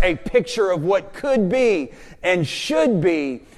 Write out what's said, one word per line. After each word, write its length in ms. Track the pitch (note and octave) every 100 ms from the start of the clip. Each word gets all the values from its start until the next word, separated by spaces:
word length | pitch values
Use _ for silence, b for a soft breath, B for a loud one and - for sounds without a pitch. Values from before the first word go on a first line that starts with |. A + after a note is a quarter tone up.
a 140 | F#3 D#3+
picture 560 | - B3 A#3+ - G3
of 120 | F3
what 300 | E3 G3 F#3+
could 360 | - C#4+ C4 F#3
be 420 | B3+ B3 F#3 B2+ B B B
and 240 | F3 F3+ D3+
should 520 | - - D#4 D#4 G3
be 440 | F3 D#3+ C#3 B2 b